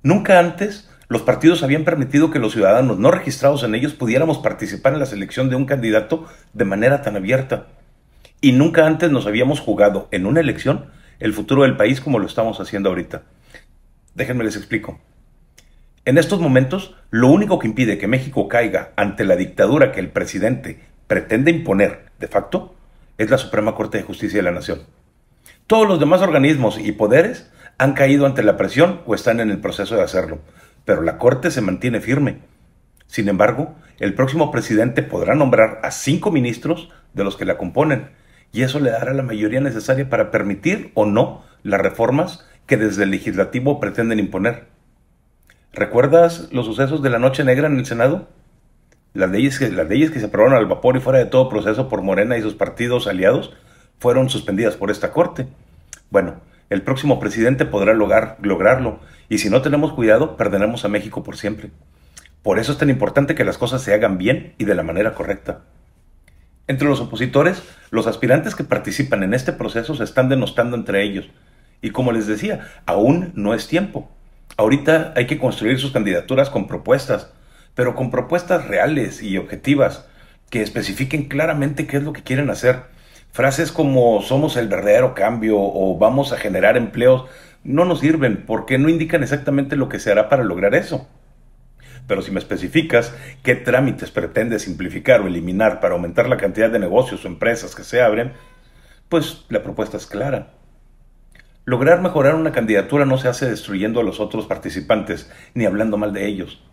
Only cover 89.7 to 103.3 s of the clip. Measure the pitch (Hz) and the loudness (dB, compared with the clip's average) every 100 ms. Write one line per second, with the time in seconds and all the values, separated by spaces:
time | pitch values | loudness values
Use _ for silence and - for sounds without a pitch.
89.7 | 143 123 - - 101 107 135 110 87 98 | -2 -2 -4 2 2 4 2 2 0 2
90.7 | 143 202 139 - _ _ _ _ _ _ | 2 0 -8 -10 _ _ _ _ _ _
91.7 | _ - - - 95 92 95 - 101 92 | _ -20 -20 -4 -4 -4 -8 -6 -8 -2
92.7 | 160 160 120 120 - - - - 127 - | -2 2 2 0 -12 -20 -6 -2 -2 2
93.7 | 123 135 95 95 - - - 117 107 95 | 2 2 -4 -8 -6 -4 -4 -2 -4 -6
94.7 | 80 87 - - 101 92 87 85 92 110 | -8 -8 -6 4 4 4 -4 -4 2 2
95.7 | 107 92 87 85 85 - - 98 87 110 | 2 -2 -2 -4 -2 0 0 -2 0 0
96.7 | 113 101 104 131 98 95 85 117 117 - | 0 0 0 0 -6 -12 -4 -2 -2 -8
97.7 | - 95 120 120 107 127 - - - _ | -16 -4 2 2 2 -4 -10 -20 -20 _
98.7 | _ _ - _ 165 - - - - 101 | _ _ -20 _ -2 -2 -12 -6 -6 -6
99.7 | 95 104 104 - 101 135 127 - _ _ | -8 -8 -8 -10 -6 -4 -4 -8 _ _
100.7 | _ _ _ _ _ _ _ _ _ - | _ _ _ _ _ _ _ _ _ -6
101.7 | 123 139 175 185 156 135 160 156 127 113 | 0 4 4 4 2 2 2 0 -2 2
102.7 | 104 98 143 135 131 127 | 0 2 0 2 2 0